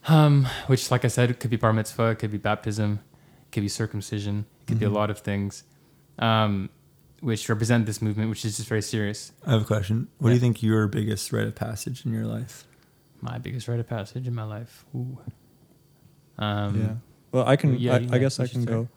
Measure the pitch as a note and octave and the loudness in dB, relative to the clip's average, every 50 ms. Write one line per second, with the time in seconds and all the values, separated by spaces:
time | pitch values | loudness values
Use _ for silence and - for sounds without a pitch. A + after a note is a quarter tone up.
0 | - - D#3+ D#3 D3+ D3 C#3+ C#3+ C3+ B2+ - - - - C3 A#2+ - - C3 B2 | 4 6 6 8 8 8 8 6 4 4 0 -6 2 2 2 2 4 2 2 2
1 | - B2 - - B2 A#2+ B2 - - A2+ A#2 G#2+ - A2+ A2 A2 G#2+ - - - | 2 2 4 4 2 2 2 -2 -2 -2 0 2 4 4 4 4 0 -2 -2 0
2 | A#2 A2+ A2 - - G#2 G#2+ G2+ - G#2+ G#2+ - - A2 G#2 A2 G#2+ G#2 G#2 G#2 | 2 2 2 0 -2 -4 -4 -2 -2 -2 -2 -2 -2 -6 -2 0 0 0 0 -4
3 | - _ - _ _ _ _ _ _ _ - A2+ G2+ G2+ - - A2+ A2 - G#2 | -6 _ -20 _ _ _ _ _ _ _ -4 -4 -4 -4 -2 -4 -4 -4 -4 -8
4 | F#2+ - - G#2 G2+ G#2 G2+ G#2 G#2 _ _ _ - - A2+ A2+ G#2+ G#2 G#2 G#2 | -8 -6 -6 -6 -4 -4 -4 -4 -6 _ _ _ -6 -4 -2 0 0 0 2 2
5 | G#2 G#2 G#2 - - G#2 G2+ G2+ G2+ G2+ - - - _ _ _ _ _ _ _ | 0 0 -2 -6 -4 -4 -2 -2 -2 -4 -6 -10 -20 _ _ _ _ _ _ _
6 | _ _ _ - A2+ A2+ A2 A2 A2 G#2 G2+ G2 F#2+ - _ _ _ _ _ _ | _ _ _ -2 0 2 4 4 4 2 0 -2 -4 -8 _ _ _ _ _ _
7 | _ _ _ _ - C3 A2+ G#2+ - - A2+ G#2 A2+ G#2+ A#2+ A#2+ A2 G#2 G#2 - | _ _ _ _ -4 -4 -2 -2 -2 -2 -2 0 2 4 4 4 4 0 -2 -2
8 | A2 G#2+ G#2 G#2+ G#2+ A2 G#2+ - - A2 G#2 - G#2+ - A#2 G#2+ G2+ - - A2 | -2 -2 0 0 -2 -2 -4 -4 -6 -6 -6 -6 -4 -2 -2 -2 -2 -2 -2 -2
9 | G#2 G2+ G#2+ - - - - _ - - B2 A2 G#2+ - A2 G#2 F#2+ F#2+ G#2+ A#2 | -2 -2 -4 -8 -12 -18 -20 _ 0 2 2 2 4 2 0 0 0 0 -2 -2
10 | C3+ - _ _ C#3+ A2+ A#2+ A#2+ B2 B2 A2+ - A2+ A2 A2 A2 G#2+ G2+ G2+ A2 | -2 -6 _ _ 4 4 6 6 4 2 2 2 2 2 4 4 2 2 0 -2
11 | G#2+ A2 G#2+ G2+ - - - A2 G#2+ A2 A2 - - A2+ A2+ G#2 - - B2+ - | -2 -2 -2 -4 -4 -4 -2 -2 -2 -2 -4 -6 -8 -6 -6 -8 -8 -8 -10 -8
12 | - B2 A2+ A2 A2 A2 A2 A2+ B2 - - - - _ _ _ _ _ _ _ | -6 -6 -4 -4 -4 -4 -6 -8 -8 -12 -14 -20 -20 _ _ _ _ _ _ _
13 | _ _ _ _ - - A#2+ A#2+ - - - B2 A2 - A#2+ A#2+ A#2 - B2 A2 | _ _ _ _ -10 -10 -8 -8 -8 -8 -8 -8 -6 -4 -4 -4 -4 -4 -6 -6
14 | G#2+ - - B2 B2+ B2 A#2+ A#2 A2 G#2+ G#2+ G#2+ A#2 - - - - _ - B2+ | -6 -8 -8 -8 -6 -6 -6 -6 -6 -8 -10 -12 -12 -16 -18 -20 -20 _ -8 -8
15 | B2 B2+ C3 A#2+ - - - _ _ _ _ _ _ _ _ _ _ _ _ _ | -8 -8 -10 -12 -14 -16 -16 _ _ _ _ _ _ _ _ _ _ _ _ _
16 | _ - _ _ _ _ _ - G#2+ G#2 G#2 G#2 G#2 G2+ G2+ G#2 A2 G#2+ G#2+ A#2 | _ -20 _ _ _ _ _ -6 -4 -2 -2 -2 -2 -2 -2 -2 -2 -2 -4 -8
17 | - _ _ _ _ _ - B2+ B2 - C#3 C#3 - D3+ B2+ A#2+ B2 A#2+ B2 A#2 | -12 _ _ _ _ _ -2 0 4 4 2 4 4 0 2 2 2 2 2 2
18 | A#2+ B2 B2 B2 C3 C3+ - - B2+ A#2 - B2 A#2+ A2+ A2+ A2+ A#2 A#2+ _ | 2 2 2 2 2 2 0 -2 -6 -4 -2 -4 -2 -2 -2 -4 -4 -6 _